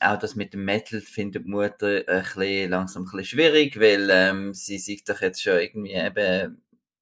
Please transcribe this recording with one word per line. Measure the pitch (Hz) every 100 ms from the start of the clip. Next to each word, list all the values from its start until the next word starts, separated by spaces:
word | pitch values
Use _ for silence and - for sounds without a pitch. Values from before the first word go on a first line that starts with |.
auch | 98 101
das | 107
mit | 101 98
dem | 98
Metal | 98 104 - 110
findet | - - 101 95
die | -
Mutter | 101 101 - 104 101 -
ein | 92
bisschen, | 92 98 98 98 92
langsam | 92 92 92
ein |
bisschen | 92 98 92
schwierig, | 123 160 151 143 107
weil, | 110 101 98
ähm, | 92 95 98 98
sie | 95 - 101
sieht | - 101 -
doch | 101
jetzt | 95 -
schon | 104 90
irgendwie | 90 107 98
eben, | 95 101 98 101 92 85 - _ _ _ _